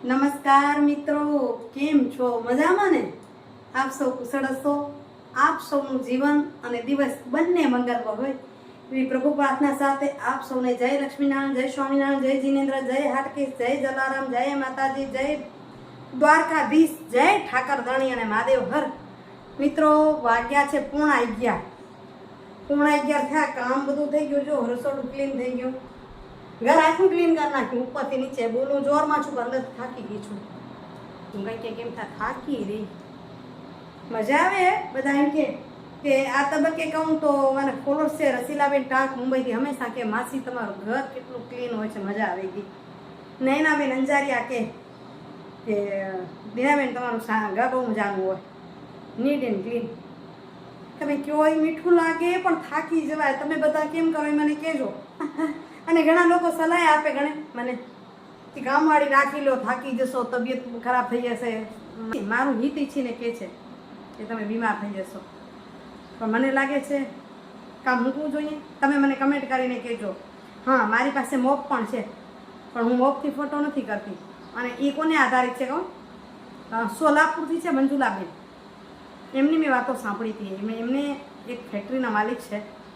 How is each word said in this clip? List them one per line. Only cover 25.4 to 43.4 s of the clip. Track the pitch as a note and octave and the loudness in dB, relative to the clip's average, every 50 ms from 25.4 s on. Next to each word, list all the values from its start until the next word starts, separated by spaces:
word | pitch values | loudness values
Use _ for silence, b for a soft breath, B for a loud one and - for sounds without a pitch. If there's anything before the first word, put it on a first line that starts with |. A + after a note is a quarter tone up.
| B3 B3+ | -4 -4
ગયું, | B3+ A#3+ B3 B3+ C4 - - - - - - - - - - - - - - - - - | -4 -4 -4 -4 -6 -6 -12 -16 -18 -20 -20 -20 -18 -18 -18 -18 -18 -20 -18 -18 -10 -2
ઘર | A#3 B3+ | 4 6
આખું | D#4 D#4+ D#4 D#4+ D#4+ E4 F#4+ F#4 | 6 8 8 6 6 6 6 6
ક્લીન | E4 F4 E4+ E4 E4 | 6 6 4 4 4
કરી | D#4 D4 C#4+ | 4 2 0
નાખ્યું, | C#4+ C4+ A#3 G3+ B3 A#3+ B3+ B3+ | 0 0 -2 0 -2 -4 -4 -4
ઉપરથી | - C#4+ C4 - C4+ | -4 -4 -4 -2 -2
નીચે. | B3+ C4 - - - A3+ | -2 -4 -4 -4 -2 -2
બોલું | A3+ A3 B3 C4+ C#4+ C#4+ C#4 | 0 0 0 0 0 0 0
જોરમાં | B3+ C#4 D4 D4+ D4+ D4 D4+ C#4+ C4+ | 2 4 4 4 4 2 0 0 0
છું, | - - | -2 -4
પણ | B3 A#3 | -4 -4
અંદર | A#3+ B3+ C4 | -2 -2 -4
થાકી | - - - - B3 A#3+ A#3+ B3+ | -4 -6 -10 -12 -12 -10 -10 -12
ગઈ | G3+ F#3 G#3 | -10 -10 -10
છું. | G#3 G3+ - G#3 G3 - - - - - - - - - - - - - - - - - - - | -10 -10 -10 -12 -12 -12 -14 -16 -16 -16 -16 -16 -16 -16 -16 -16 -16 -16 -16 -16 -16 -16 -12 -10
હું | G3+ F#3+ | -8 -8
કંઈ | G#3+ A3+ | -8 -8
કે | A3+ A#3 A3+ | -8 -8 -10
કેમ | G#3 A3+ A#3 A#3 - | -8 -8 -10 -10 -8
થાય, | A#3 G#3 - - - | -10 -10 -12 -8 -6
થાકી | G#3+ A#3 C#4 - - D4+ C#4 A#3 G#3 | -6 -6 -6 -6 -4 -6 -4 -4 -4
રહી. | F#3+ G#3 A3 G#3 F#3 - - - - - - - - - - - - - - - - - - - - - - - - | -6 -6 -6 -8 -10 -12 -16 -18 -18 -18 -18 -18 -18 -18 -18 -18 -18 -18 -18 -18 -18 -18 -18 -18 -18 -18 -18 -12 -6
મજા | A#3 A3 G#3+ G#3 C#4 | -4 -2 0 2 4
આવે | D4+ F4 F#4 G4 | 4 4 4 4
હે? | G4 F4+ F4+ G4+ - - - - | 4 4 4 4 2 -4 -4 -6
બધા | C4+ C4 C#4 | -2 0 2
એમ | C#4 C#4 D4 D4 | 4 4 4 4
કે, | D4 D#4 C#4 - - - - - - - - - - - - | 4 2 0 0 -2 -8 -12 -16 -18 -18 -18 -18 -18 -6 2
કે | C#4+ C4+ C4 C4+ | 2 4 4 4
આ | B3 B3 C#4 C#4+ C#4+ D#4 | 2 2 2 2 2 2
તબક્કે | D4+ D4+ D#4+ D#4+ D#4+ D#4+ | 2 2 2 2 0 -4
કહું | D#4 D#4 D#4+ D#4+ D#4+ D#4 D4+ | -2 -2 -2 0 2 0 2
તો | D4+ D4 C#4 C#4 C#4 C4+ C4+ | 4 4 4 6 4 4 4
મારા | C4+ C#4 C4+ - - - | 2 0 0 -2 -2 -2
ફોલોઅર્સ | C#4 C#4 D4+ D#4 D4 | 0 0 2 2 0
છે | - - D#4 C4+ | 0 2 2 2
રસીલાબેન | B3 A#3+ A#3+ - D4+ C#4+ C#4+ C#4 C#4+ C#4 C4 | 2 0 -4 -4 0 2 2 4 4 2 0
ટાંક | - C4 C4 C4+ C4 C4 | 2 2 2 2 0 -2
મુંબઈથી, | B3 B3 C4 C4 C4 A#3 B3 | -4 -2 0 0 0 0 0
હંમેશા | A3 A#3 C4+ D4 C4 - B3+ | 0 0 0 -2 -2 -4 -6
કે, | A#3 - C4 A#3 | -6 -6 -4 -4
"માસી, | G#3+ G#3 A#3 B3 - C#4 C4 | -2 -2 -2 -2 -2 -6 -6
તમારું | - B3+ B3 A#3+ A3 G3+ G3+ F#3+ F#3 | -6 -6 -6 -6 -6 -6 -8 -8 -4
ઘર | G#3+ A#3+ C4+ | -2 -2 -2
કેટલું | C4+ C4+ - C4 B3+ B3+ B3+ A#3+ A3+ - | -2 -4 -10 -12 -14 -12 -12 -12 -12 -12
ક્લીન | B3 A#3+ B3 A#3+ A#3 | -8 -8 -6 -4 -4
હોય | G#3+ G#3+ | -4 -4
છે, | G#3+ A3 G#3+ G3 | -6 -6 -6 -6
મજા | G3 G3+ G#3+ G#3+ | -4 -2 -2 -2
આવી | F#3+ F3 F#3 F#3+ | -2 -2 -4 -6
ગઈ." | F#3+ F3+ G#3 G3+ - - - - - - - - - - - - - - - | -6 -8 -8 -10 -10 -16 -18 -20 -20 -20 -20 -20 -20 -20 -20 -20 -20 -8 -2